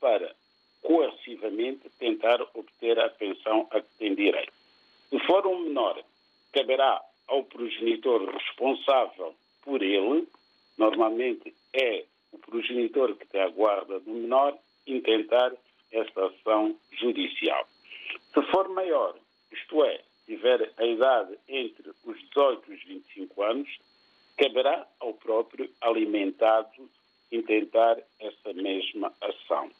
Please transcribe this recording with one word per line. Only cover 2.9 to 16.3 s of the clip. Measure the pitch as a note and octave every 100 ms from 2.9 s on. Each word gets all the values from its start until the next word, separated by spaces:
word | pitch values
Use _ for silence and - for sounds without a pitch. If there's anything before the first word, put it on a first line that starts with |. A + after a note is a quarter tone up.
| A2+
a | A2+
pensão | - G#2 F2+ A2 A2 A2
a | A2
que | - -
tem | G#2+
direito. | F#2+ G2+ - - - _ _ _ _ _
Se | C3+
for | - F#3 G3
um | F3+
menor, | E3 C#3 G#2 - - _ _ _ _
caberá | C#3 B2+ C3 C3+ G2+ - _ -
ao | C3+
progenitor | C3+ - A#2+ - A2+ A2+ C3+ A2+ F#2+
responsável | - - - B2+ F3 - C3 G#2 - E2 - _ _
por | C#3 C3
ele, | G2 G2+ G#2 D#3 E3+ _ _ _ _ -
normalmente | A2 A2 A2 A2+ B2+ A2+ - - _
é | C3 B2+ G2 - _ _
o | -
progenitor | - A#2 - B2 A2+ C#3 B2
que | - -
tem | G2
a | F#2+
guarda | E2+ G#2+ G2+ F#2+ F#2+
do | F#2+
menor, | A#2 A2+ C3 C#3+ C#3+ _ _
intentar | - C3 A2+ A2 G#2+ A#2+ B2+ B2+ _ _ _
essa | A2 G#2+ -
ação | F#2+